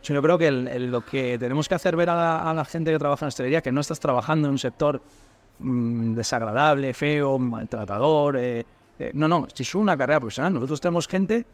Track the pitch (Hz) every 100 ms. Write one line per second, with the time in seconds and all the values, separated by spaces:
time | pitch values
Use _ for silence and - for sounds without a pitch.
0 | - 143 151 175 160 131 127 127 123 123
1 | - 139 127 120 123 139 151 180 185 165
2 | 175 170 170 160 165 160 - 165 160 156
3 | 143 143 151 - 127 160 139 135 143 156
4 | 143 123 120 156 147 139 131 - 147 135
5 | - - - _ _ _ 131 123 117 117
6 | 113 113 110 123 113 113 151 143 135 123
7 | 147 151 143 135 127 113 110 113 104 101
8 | 143 151 147 135 123 117 117 _ _ _
9 | - 139 156 170 - - 127 185 208 156
10 | 131 151 120 - 160 160 131 151 180 170
11 | - 190 190 226 233